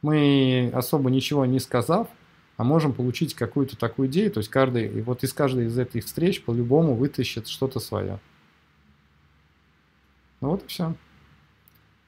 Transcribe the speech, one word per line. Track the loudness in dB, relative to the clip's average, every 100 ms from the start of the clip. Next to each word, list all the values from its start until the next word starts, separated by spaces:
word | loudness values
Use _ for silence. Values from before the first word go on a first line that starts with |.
Мы, | 2 4 6 6 4 4 2
особо | 0 0 0 2
ничего | 2 0 0 2
не | 0
сказав, | 0 -2 2 0 0 -10 _ _ _ -2
а |
можем | 2 4 2
получить | 0 -2 -2 -4
какую-то | -2 -4 -2 -2 -2
такую | -4 -2 0
идею, | 0 0
то | -2
есть | -2
каждый, | 2 2 2 -2
и | -4
вот | -4 -4
из | -4
каждой | 0 0 0 -2
из | -2
этих | -2 -4 -6
встреч | -2 0 -2
по-любому | -2 -2 2 4 4 2
вытащит | 0 -2 -4 -6 -10
что-то | -6 -4 -4
свое. | -6 -4 -4 -8 _ _ _ _ _ _ _ _ _ _ _ _ _ _ _ _ _ _ _ _ _ _
Ну | -4
вот | -4
и | -6
все. | -6 -6 -6 _ _ _ _ _ _ _ _ _ _